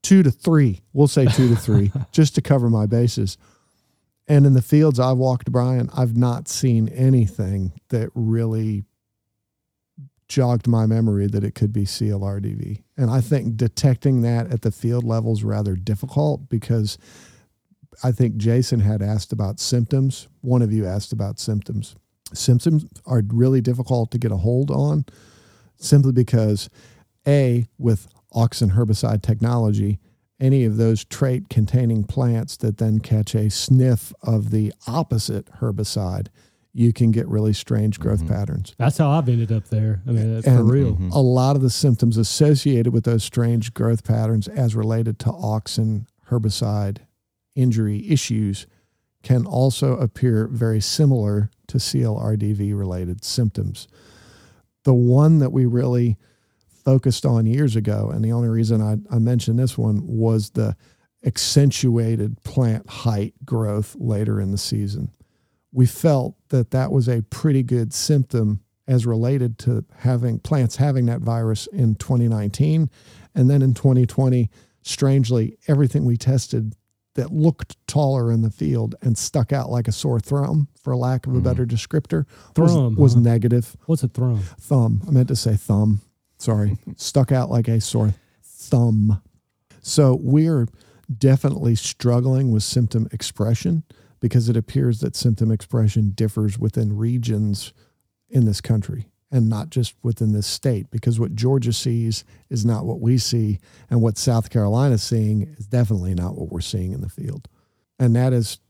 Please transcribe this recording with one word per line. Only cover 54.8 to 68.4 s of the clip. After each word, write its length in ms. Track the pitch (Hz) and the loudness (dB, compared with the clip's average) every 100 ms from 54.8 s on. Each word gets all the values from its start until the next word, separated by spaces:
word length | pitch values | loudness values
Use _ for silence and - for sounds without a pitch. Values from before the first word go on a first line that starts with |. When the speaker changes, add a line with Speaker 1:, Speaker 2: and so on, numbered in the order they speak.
| - | 2
Speaker 1:
The 80 | |
one 460 | 123 120 127 156 160 | 4 4 6 6 4
that 120 | 131 | 2
we 140 | 131 123 | 2 2
really 500 | 120 123 123 120 107 _ _ _ _ _ _ - | 2 0 0 0 -2 _ _ _ _ _ _ 2
focused 400 | 131 135 117 135 | 2 2 -2 0
on 200 | 117 110 | 2 2
years 300 | 127 147 110 | 2 0 0
ago, 340 | 104 104 107 | -2 -2 -2
and 100 | 80 | -2
the 80 | 110 | -2
only 160 | 117 120 | 0 0
reason 340 | 113 110 113 | 0 2 2
I, 140 | 107 107 104 | 0 -2 -2
I 60 | 120 | 0
mentioned 400 | 113 123 113 113 | 2 0 0 0
this 180 | 127 - | 0 0
one, 300 | 110 104 110 | 0 -2 -2
was 440 | 113 113 110 101 | -2 0 0 -2
the 260 | - 107 104 _ _ _ _ - | -6 -6 -6 _ _ _ _ -6
accentuated 1160 | - - 151 143 - 127 117 113 113 107 113 | -4 0 2 2 2 0 0 0 -2 -4 -6
plant 440 | - - 120 110 - | -6 -2 0 -2 -6
height 440 | - 117 104 107 _ - | -6 -4 -2 -4 _ -6
growth 500 | 117 107 104 107 277 | -4 -2 -4 -6 -6
later 400 | 127 104 107 104 | -4 -2 -2 -2
in 120 | 98 | -2
the 60 | 98 | -4
season. 520 | - 104 101 104 - _ _ _ _ _ _ | -4 -4 -4 -6 -10 _ _ _ _ _ _
We 140 | 127 123 | 2 2
felt 500 | - 165 139 127 - _ | 4 0 2 -2 -10 _
that 220 | 135 113 | -2 0
that 200 | 131 131 | -2 0
was 160 | 135 120 | 0 0
a 120 | 120 | -2
pretty 400 | 104 - 160 135 | -4 -4 0 0
good 300 | 123 123 110 | 0 -2 -2
symptom 680 | - - 147 131 120 | -6 0 0 0 -2